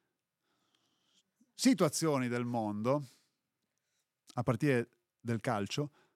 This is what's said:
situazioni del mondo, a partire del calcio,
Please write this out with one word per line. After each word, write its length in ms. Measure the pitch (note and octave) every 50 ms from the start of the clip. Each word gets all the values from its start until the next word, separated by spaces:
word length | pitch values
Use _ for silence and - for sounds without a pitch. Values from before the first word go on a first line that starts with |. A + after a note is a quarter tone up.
| _ _ _ _ _ _ _ _ _ _ _ _ _ _ _ _ _ _ _ _ _ _ _ _ _ _ _ _ _ _ _
situazioni 760 | - - B3+ C4 F3 F3+ D3 - - D#3+ D#3+ D3 C3+ B2+ A#2+
del 160 | A#2+ A#2+ B2
mondo, 580 | A#2+ A#2+ A#2 A2 G#2 G#2 G#2 G#2+ B2 C3+ D3 C#3+ A#2+ _ _ _ _ _ _ _ _ _ _ _ _ _ _ _ _ _ _ _ _ _ _ _ - -
a 80 | -
partire 480 | A#2 - B2 G#2+ - D3 C3+ A#2+ A#2 - _ _ _ _ _ _
del 200 | - A#2 A#2 A2
calcio, 500 | - - A#2 G#2 G2+ G2+ - - D3 C#3+ _ _ _ _ _